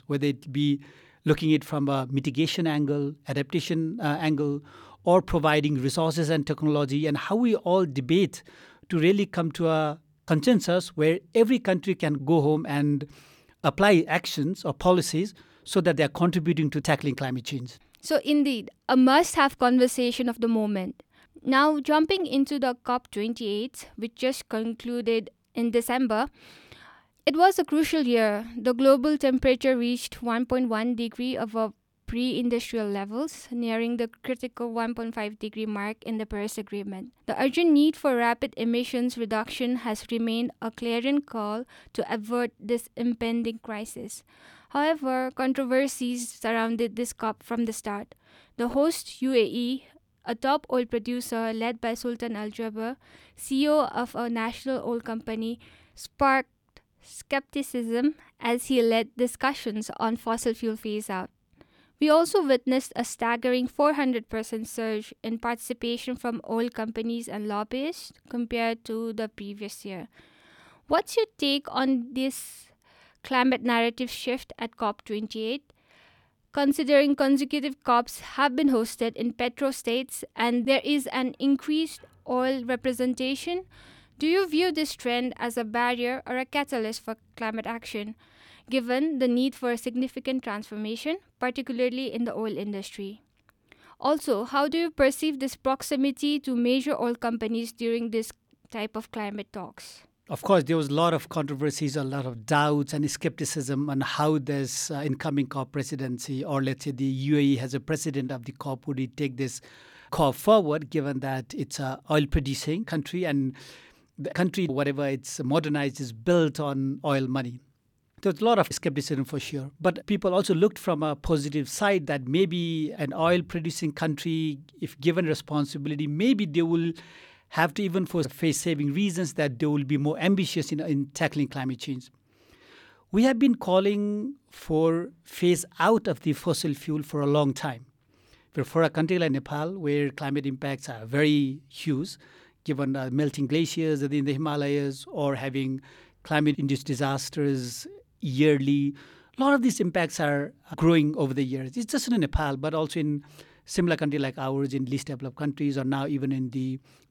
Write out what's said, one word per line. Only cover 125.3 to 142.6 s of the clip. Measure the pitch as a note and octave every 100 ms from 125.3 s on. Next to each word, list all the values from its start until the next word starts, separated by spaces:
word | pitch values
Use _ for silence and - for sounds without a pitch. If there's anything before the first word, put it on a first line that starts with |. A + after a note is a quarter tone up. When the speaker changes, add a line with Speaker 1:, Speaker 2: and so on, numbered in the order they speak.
| D3 - D3 C#3+ D3+ C#3+ D3 D3+
Speaker 1:
maybe | D3+ A3+ A3 G3
they | D3+
will | E3 E3+ E3 E3 - - - - _
have | - E3 -
to, |
even | G3 F3+ F3
for | F3
face-saving | C3+ - E3 C#3 F3 D3+ D3
reasons, | D3 G3+ E3+ E3+ -
that | D3 A#2+
they | D3+
will | D3
be | C3+ D3
more | D3 D3+
ambitious | F3 G3 E3+ - C#3+
in, | D#3
in | E3 C#3+ C#3
tackling | - D#3+ D3+ C#3
climate | C#3+ C3 B2
change. | - B2+ - _ _ _ _ _ - - - _ _
We | G3+
have | B3+ A#3+
been | C#4 A#3+
calling | - F#3 G3 G#3 G#3 G#3 A#3+ C#4+ _
for | - - D#3 E3 E3 F3 -
phase | - - F3 F3 - -
out | E3+ A3+ -
of | D3+
the | D#3
fossil | C#3 - D3+ E3
fuel | C#3+ - D3+
for | D3 D3+
a | C#3+
long | D3 C#3+
time. | C3 D3+ A#2 B2 _ _ _ _ _ _
But | - C3
for | E3
a | D#3
country | D#3 D#3 F3+
like | E3
Nepal, | C3+ C3+ D3 D#3+ F#3+
where | D3+ D3 C#3+
climate | C#3 C#3 C#3+ C#3
impacts | C3 C#3+ C3+ -
are | A#2 A2+
very | C#3 D3+ D3 C#3 C#3 -
huge, | - D#3+ C3+ F3 - - - - _